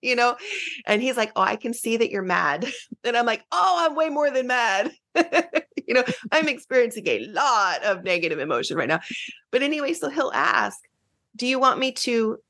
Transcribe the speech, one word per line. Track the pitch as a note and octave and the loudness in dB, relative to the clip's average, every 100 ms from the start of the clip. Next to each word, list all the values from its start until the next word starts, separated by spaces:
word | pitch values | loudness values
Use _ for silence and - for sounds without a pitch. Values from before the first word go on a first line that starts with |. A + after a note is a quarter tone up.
you | B3 B3 | -2 2
know, | A#3+ A#3+ G#4 - - - - | 2 0 -8 -10 -10 -10 0
and | G#3 | 2
he's | B3+ B3 | 2 0
like, | G#3+ G3+ | 0 2
"Oh, | |
I | F#3 A3 | 0 0
can | A3+ | -4
see | A#3+ - A3+ | -6 -2 0
that | A3+ | 0
you're | G3+ | 0
mad." | F#3 F3+ D#3+ D3 B3 | 0 2 2 0 -4
<laughs> | - - - | -8 -16 -8
And | - A#3+ | -2 0
I'm | A#3+ | 2
like, | A3 _ | 0 _
"Oh, | F4 F#4 F4 | 2 2 4
I'm | E4 D4+ | 0 0
way | D#4 | -2
more | D4 D4 | 2 0
than | C4 B3+ | 0 0
mad." | B3+ A#3 G3 A#3+ - _ | 0 2 0 -2 -6 _
<laughs> | - E4+ D#4+ E4+ - - - - | 0 2 2 0 -4 -6 -12 0
You | |
know, | B3 B3+ - - | 2 2 -4 0
I'm | G3+ D#4+ | 0 0
experiencing | B3 - B3+ A#3+ A3+ F3+ | -2 0 2 2 0 -2
a | A2 A#2+ | -2 -2
lot | G#3 G3 A#3 F#3+ D#3 | -2 2 2 2 0
of | G#3+ F#3+ | -2 -2
negative | F3+ F3 E3 D#3 | 0 0 0 -4
emotion | D3 B2+ - D3 | -2 -2 -2 -2
right | C3 | 0
now. | D#3+ - - - - _ | -2 -2 -12 -12 -16 _
But | B3+ | -2
anyway, | C#4 D4+ C#4 | 0 -2 -2
so | E4 D4 | -4 -4
he'll | C#4+ C4+ | -2 -2
ask, | - C#4+ - G#3 - _ _ _ _ _ | 0 2 2 0 -4 _ _ _ _ _
"Do | - B3 | -6 -2
you | C4 | 2
want | C4 - | 2 2
me | C4 | -2
to | - - A#3 A3 A3+ _ | -2 -2 0 0 -4 _